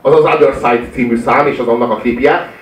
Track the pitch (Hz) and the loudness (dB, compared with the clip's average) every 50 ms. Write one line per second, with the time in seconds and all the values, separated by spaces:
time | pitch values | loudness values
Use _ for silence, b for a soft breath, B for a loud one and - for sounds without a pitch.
0 | _ 135 151 156 151 - 156 156 143 135 - - - 120 120 120 123 - - 131 | _ 4 4 4 4 2 2 2 2 2 0 0 -2 -2 -2 -2 -4 -6 -6 -4
1 | 120 120 117 113 - 127 - - 165 139 120 - 123 113 117 120 120 120 135 - | -2 -2 -2 -2 0 0 0 0 0 0 -2 -2 -2 -2 0 0 0 -2 -4 -2
2 | - 123 117 120 135 147 - - B B B B | -2 -4 -2 0 0 0 0 0 B B B B